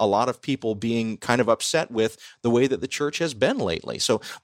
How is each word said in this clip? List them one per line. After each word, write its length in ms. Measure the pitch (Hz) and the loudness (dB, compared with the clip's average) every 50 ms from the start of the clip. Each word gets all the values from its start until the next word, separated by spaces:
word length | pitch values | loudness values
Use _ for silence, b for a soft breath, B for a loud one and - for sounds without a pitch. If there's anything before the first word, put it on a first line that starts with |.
a 60 | 110 | 2
lot 240 | 104 98 101 120 127 | 2 4 4 2 2
of 100 | 117 - | -2 -4
people 360 | - - 139 131 - 113 110 | -4 -4 -4 -2 -2 -4 -4
being 420 | 104 110 117 113 117 113 113 110 - | -2 -2 -2 0 0 -2 -2 -6 -4
kind 240 | - - 120 123 120 | 0 2 2 4 4
of 60 | 107 | 4
upset 400 | 113 - - - - 160 165 - | 2 0 0 -2 -2 -2 -2 -2
with 260 | 117 110 110 113 - - B B B B | 0 0 0 0 -2 -6 B B B B
the 100 | B 120 | B 2
way 180 | 117 120 131 135 | 4 4 4 2
that 120 | 131 - | 2 -2
the 80 | - 131 | -4 -4
church 300 | - - 147 147 147 - | -6 -4 -4 -4 -4 -2
has 160 | 170 165 135 | -4 -4 -2
been 240 | 107 113 156 262 269 | 0 0 0 0 0
lately. 400 | 143 92 82 - - - - - | -2 -2 -2 -4 -6 -8 -6 -4
So 240 | - - 123 107 B B B B | 0 0 0 0 B B B B